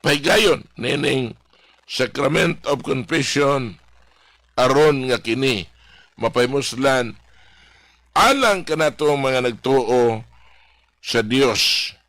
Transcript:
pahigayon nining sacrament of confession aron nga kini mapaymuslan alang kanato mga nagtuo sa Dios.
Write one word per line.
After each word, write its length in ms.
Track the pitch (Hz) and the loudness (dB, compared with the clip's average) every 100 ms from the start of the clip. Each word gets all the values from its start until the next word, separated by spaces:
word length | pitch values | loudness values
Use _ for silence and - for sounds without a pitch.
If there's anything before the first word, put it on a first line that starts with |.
| 147 | -2
pahigayon 560 | 147 147 214 208 139 - - | -2 2 2 2 0 -4 -8
nining 560 | - 139 143 131 120 - _ _ _ _ _ | -4 -2 -2 -2 -4 -10 _ _ _ _ _
sacrament 720 | - 127 - 139 165 170 165 - | -6 -4 -2 -2 0 0 -2 -4
of 160 | 139 131 | -4 -4
confession 920 | 135 120 160 131 139 139 139 120 87 _ _ _ _ _ _ _ | -6 -2 -4 -2 0 0 0 -4 -12 _ _ _ _ _ _ _
aron 560 | - 127 135 151 139 131 | 0 2 6 4 4 0
nga 80 | 117 | -2
kini 480 | 110 113 135 110 85 _ _ - _ - | -2 -2 -2 -2 -6 _ _ -20 _ -6
mapaymuslan 1000 | 113 120 123 139 131 117 135 131 117 101 _ - - _ _ _ _ _ _ - | -4 0 0 0 -4 -2 0 0 -2 -10 _ -20 -20 _ _ _ _ _ _ 2
alang 480 | 220 277 240 196 165 | 2 2 0 0 -2
kanato 480 | 156 156 - 151 | 0 0 0 0
mga 320 | 143 135 131 123 | 0 0 0 -2
nagtuo 800 | 110 127 135 113 123 120 113 117 _ - _ _ _ _ _ - | -4 0 0 2 2 2 0 -10 _ -20 _ _ _ _ _ -4
sa 160 | 117 | -2
Dios. 720 | 107 127 135 107 - - - - | 0 2 2 2 -2 -2 -6 -12